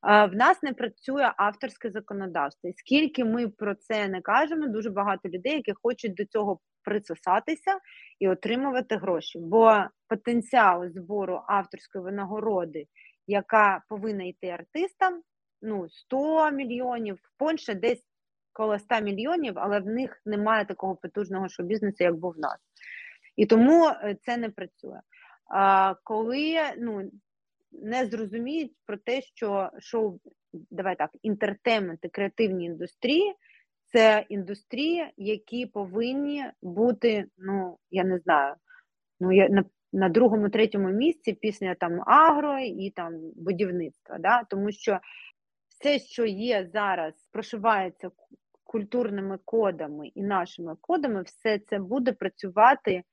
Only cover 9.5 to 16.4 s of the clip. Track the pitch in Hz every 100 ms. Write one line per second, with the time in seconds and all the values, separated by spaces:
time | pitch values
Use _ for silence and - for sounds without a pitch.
9.5 | 220 226 214 185 _ _ 220 - 240 220
10.5 | 254 208 175 180 175 175 208 185 180 -
11.5 | 202 185 - - 196 180 202 190 214 214
12.5 | 196 170 156 147 _ _ _ - 202 190
13.5 | 220 208 190 _ 208 220 202 185 - 180
14.5 | 175 170 302 370 _ 381 349 _ _ _
15.5 | _ 214 202 165 - _ 262 294 320